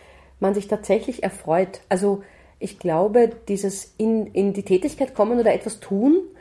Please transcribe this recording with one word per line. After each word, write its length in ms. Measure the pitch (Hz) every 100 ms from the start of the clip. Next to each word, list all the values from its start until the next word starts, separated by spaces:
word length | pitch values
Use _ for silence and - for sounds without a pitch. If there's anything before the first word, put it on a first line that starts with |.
| - - - -
man 160 | 196
sich 140 | 196 202
tatsächlich 540 | 208 - 214 247 -
erfreut. 580 | 185 - - 170 190 - -
Also 320 | 185 202 196 - - - _
ich 200 | 202 -
glaube, 520 | 180 160 208 240 226 - -
dieses 440 | 196 196 196 - -
in, 280 | 220 220 214
in 260 | - 202
die 100 | 196
Tätigkeit 500 | 196 185 294 - 262
kommen 240 | - 214 240
oder 140 | 220
etwas 280 | 135 220 -
tun, 360 | - 196 269 359 359 -